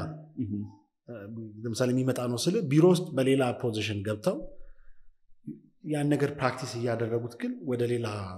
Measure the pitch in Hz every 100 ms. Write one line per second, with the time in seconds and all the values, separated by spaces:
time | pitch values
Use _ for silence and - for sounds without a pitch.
0 | 98 - - - 107 104 104 - _ _
1 | - 117 101 113 110 107 117 110 127 127
2 | 131 123 123 120 151 214 160 147 180 175
3 | - 127 131 135 127 113 123 107 104 104
4 | 98 104 - 247 - - - - - -
5 | - _ - - - - - _ - 147
6 | 143 143 139 143 127 120 123 117 120 113
7 | 117 117 117 - - 123 156 120 120 120
8 | 113 104 95